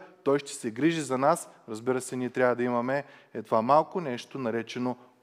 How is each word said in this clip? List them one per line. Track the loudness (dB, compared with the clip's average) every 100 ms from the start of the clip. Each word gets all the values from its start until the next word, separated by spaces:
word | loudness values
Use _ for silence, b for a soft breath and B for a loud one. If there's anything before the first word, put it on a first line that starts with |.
| B B
Той | 2 2
ще | 0
се | -8 -8
грижи | 0 2 2
за | -2 2
нас. | 2 2 -2 B -12
Разбира | -6 -2 -2
се, | -2 -6
ние | -4
трябва | 2 2 2
да |
имаме | 0 0 0 -4 -4 B B
е | -12
това | 0 0
малко | 4 4 4 -4
нещо, | -4 -6 -8 -6
наречено | -4 -4 -6 -4 -4 -6 b b